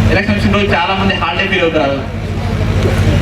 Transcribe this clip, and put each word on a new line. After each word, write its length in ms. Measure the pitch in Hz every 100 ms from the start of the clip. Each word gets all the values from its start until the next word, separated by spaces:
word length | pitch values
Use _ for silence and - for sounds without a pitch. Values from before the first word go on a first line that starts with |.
| -
ఎలక్షన్ 220 | - 220 202
వచ్చిన 160 | 208 202
రోజు 120 | 196 190
చాలామంది 400 | 185 196 196 -
హాలిడే 240 | - - 196
ఫీల్ 140 | 180 165
అవుతారు. 300 | 156 139 139 - - - - - - - - - - - -